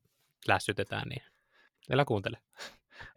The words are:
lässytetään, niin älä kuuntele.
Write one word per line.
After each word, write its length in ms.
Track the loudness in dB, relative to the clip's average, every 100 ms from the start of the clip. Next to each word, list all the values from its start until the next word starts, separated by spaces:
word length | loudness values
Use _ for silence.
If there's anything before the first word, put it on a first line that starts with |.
| _ _ _ _ 2
lässytetään, 600 | 2 2 -2 -2 -2 -4
niin 140 | -6 -12 _ _ _ _ _ 0
älä 140 | 2
kuuntele. 340 | 4 2 0 -6 _ -16 -16 -16 _ -18 -2